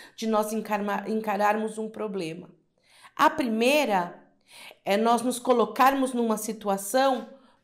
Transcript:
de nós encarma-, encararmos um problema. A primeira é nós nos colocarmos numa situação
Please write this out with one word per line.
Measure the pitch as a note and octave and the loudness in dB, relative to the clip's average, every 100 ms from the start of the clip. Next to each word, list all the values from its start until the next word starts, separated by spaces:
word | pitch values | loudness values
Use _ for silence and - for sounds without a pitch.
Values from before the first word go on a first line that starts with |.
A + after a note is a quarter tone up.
| - | -20
de | - A3+ | -8 0
nós | G#3+ G#3+ | 0 0
encarma-, | A3 G#3 G#3 G3+ G3+ G3+ | -2 -4 -4 -2 -4 -4
encararmos | A3 G#3+ G3 G#3 A3 G#3+ G#3+ | -4 -2 0 2 0 -2 -6
um | A3 | -8
problema. | G#3+ G#3+ G3 D#3+ F3 F3+ _ _ _ _ _ - - | -8 -6 -6 -6 -8 -16 _ _ _ _ _ -8 2
A | D4+ | 2
primeira | D#4 B3+ A3 A#3+ D4+ B3+ F#3+ F3 - _ _ _ - - - | 2 -2 2 4 4 2 0 -2 -8 _ _ _ -20 -20 -8
é | - G3+ | -2 2
nós | A#3 A#3 | 4 2
nos | B3 B3 | 0 -2
colocarmos | B3+ A#3+ A#3 - C4 C#4 C4 | 2 2 2 4 4 4 0
numa | A#3+ A#3 G#3+ | 0 0 -2
situação | A3 A3 G3+ F#3+ - C4 C4+ B3+ - - _ _ | -4 -6 -4 -4 0 2 2 0 -6 -18 _ _